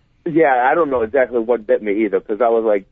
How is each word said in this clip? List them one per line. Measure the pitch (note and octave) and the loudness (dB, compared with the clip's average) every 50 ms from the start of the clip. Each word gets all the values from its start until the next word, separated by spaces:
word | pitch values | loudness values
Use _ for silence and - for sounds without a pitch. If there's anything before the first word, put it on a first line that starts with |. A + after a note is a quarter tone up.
| _ _ _ _ - | _ _ _ _ -8
Yeah, | F3 D3 D#3+ D#3+ C#3+ C3 B2 B2 C3 | -4 0 2 2 2 2 2 2 2
I | D3+ | 2
don't | E3+ E3 C#3+ | 2 0 0
know | C3+ B2 | 0 -2
exactly | A2+ A2 G#2+ C#3+ B2+ A2+ A#2+ A#2+ | -2 0 0 0 0 0 0 -2
what | A2+ A2+ B2 A#2 G#2+ | -2 0 -2 -2 0
bit | - B2+ - | 0 -2 -2
me | G#2 G#2+ G2 G#2+ A2+ | 0 -2 -2 -2 0
either, | G2+ F#2 F#2+ | 0 -2 -2
'cause | - - A2 G2+ | -4 -4 -4 -2
I | A#2+ A#2 | 0 0
was, | A#2 A2+ A2+ | 2 2 2
like, | A2+ G#2 G2+ G2 _ | 0 0 -2 -2 _